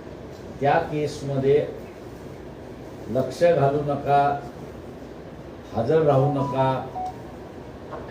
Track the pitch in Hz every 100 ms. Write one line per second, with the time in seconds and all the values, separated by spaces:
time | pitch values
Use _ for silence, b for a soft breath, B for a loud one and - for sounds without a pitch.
0 | - - - - - - 139 156 165 151
1 | 143 - 135 135 135 147 - - - -
2 | - - - - - - - - - -
3 | - 123 127 - 170 147 - 143 143 139
4 | 143 143 143 143 - - - - - -
5 | - - - - - - - 104 120 160
6 | 151 135 139 139 131 135 131 131 - -
7 | - - - - - - - - - -
8 | -